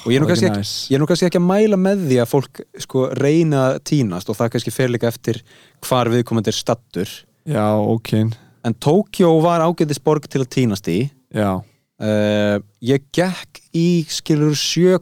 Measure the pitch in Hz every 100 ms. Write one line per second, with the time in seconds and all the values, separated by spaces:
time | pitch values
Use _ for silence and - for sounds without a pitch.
0 | - 131 151 175 - 101 101 - - 135
1 | 151 175 180 180 175 196 214 196 185 202
2 | 165 127 117 143 127 - - - - 131
3 | 131 131 135 160 160 143 131 143 - 151
4 | 113 87 - 107 117 123 117 - 127 120
5 | 117 120 - 110 - - _ _ - 127
6 | 117 117 117 113 107 - - 117 _ 85
7 | 95 - - _ - 131 107 107 104 113
8 | - 110 110 113 _ _ 120 113 - 170
9 | - - 180 160 170 170 160 170 156 143
10 | - 151 - 139 131 - 123 98 - 87
11 | 139 - _ - 104 92 95 _ _ -
12 | 110 107 104 104 104 104 101 _ 117 139
13 | - - 180 180 - - _ 165 170 175
14 | 156 - - 156 151 147 - - 180 185